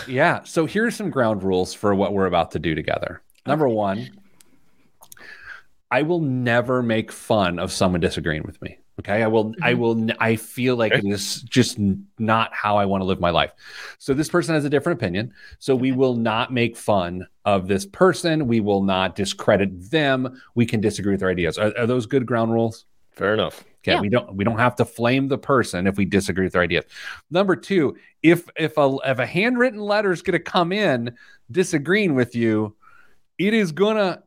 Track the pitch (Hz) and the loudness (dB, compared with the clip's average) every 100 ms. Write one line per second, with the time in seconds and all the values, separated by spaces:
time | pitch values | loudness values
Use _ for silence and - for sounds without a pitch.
0 | - 127 165 123 - - 156 196 233 - | -2 2 2 2 -2 -2 0 0 -2 -2
1 | 202 131 117 107 95 92 90 - 104 98 | -4 2 2 2 0 0 0 -2 0 2
2 | 95 101 95 85 80 - 82 78 76 - | 2 2 2 2 0 -2 -2 -2 -2 -2
3 | - - _ _ - 151 143 110 101 98 | -4 -12 _ _ -2 0 2 2 0 -4
4 | 127 - - _ - _ _ _ _ _ | -6 -14 -20 _ -20 _ _ _ _ _
5 | - - - - - - - _ - 127 | -20 -20 -20 -20 -18 -20 -20 _ -2 0
6 | 151 175 156 127 123 120 120 127 120 113 | 0 0 0 0 2 2 2 0 0 0
7 | 107 - - 110 92 85 92 - 95 90 | -2 -8 0 2 2 0 -4 0 2 2
8 | 87 - 80 78 - - - - _ - | 0 -2 -4 -4 -6 -12 -14 -16 _ -14
9 | 101 104 110 113 107 110 123 123 117 117 | -4 0 2 2 0 0 0 2 2 0
10 | 113 113 113 110 - - 127 123 110 117 | 0 0 0 0 -4 -4 0 2 0 0
11 | 101 101 - - 120 131 117 - 101 98 | -4 -4 -6 -10 -4 2 2 2 0 -2
12 | - - 110 110 113 - 104 104 101 98 | -6 -6 0 0 0 -2 0 2 2 0
13 | 95 92 87 82 71 - - - - - | -2 0 2 2 0 -4 -20 -18 -18 -12
14 | - 135 151 175 151 160 143 143 170 170 | -4 -2 0 -2 0 0 0 0 0 -2
15 | 95 90 120 - - - - 127 131 127 | -2 -2 -6 -10 -20 -10 0 0 2 2
16 | 131 120 113 110 123 127 117 117 - 101 | 2 2 0 0 -2 0 0 -2 0 0
17 | 87 92 90 _ - 101 92 98 98 - | 0 -6 -12 _ 0 0 0 -2 -2 2
18 | 185 175 170 156 135 117 104 101 98 95 | 2 2 0 0 2 0 2 2 2 0
19 | 95 92 98 - - 104 98 90 92 160 | -2 -2 -6 -4 2 2 2 -4 -4 0
20 | 143 131 131 - - - 117 113 104 101 | 0 0 -4 -8 -8 -2 0 2 0 -2
21 | 98 98 95 90 82 - 107 107 117 127 | -2 0 0 0 -2 0 -2 0 -2 0
22 | 107 139 117 117 113 113 113 110 _ _ | 0 -2 0 0 0 0 0 -4 _ _
23 | _ - 95 110 85 - - _ - 98 | _ -4 0 0 0 -4 -20 _ 0 2
24 | 104 120 - 95 101 113 123 - 117 - | 4 0 0 -2 -2 2 0 2 -2 0
25 | 117 135 135 131 - 135 104 90 95 98 | 0 2 0 -4 0 0 2 0 -2 0
26 | 95 98 98 90 92 90 87 85 - - | 2 0 0 -2 0 2 2 0 -4 -10
27 | - - - 160 202 170 - 196 135 - | -16 -16 -4 0 2 0 0 0 0 -2
28 | - _ 151 170 - - 156 - 139 135 | -16 _ 4 4 0 -6 -4 2 2 2
29 | 131 123 120 170 226 247 247 208 208 208 | -2 -2 -2 -2 0 2 0 0 -2 0
30 | 208 170 - 175 - 196 170 196 196 127 | 0 -2 -2 -4 0 0 0 0 0 0
31 | 117 - - - - 120 180 160 139 202 | -2 -10 -20 -20 -8 -2 0 0 0 2
32 | 202 135 120 117 113 107 107 - - - | 2 2 0 0 2 2 0 -6 -20 -20
33 | - - _ - 190 226 190 151 202 220 | -20 -20 _ -4 0 2 0 0 0 0
34 | 190 165 | -2 -4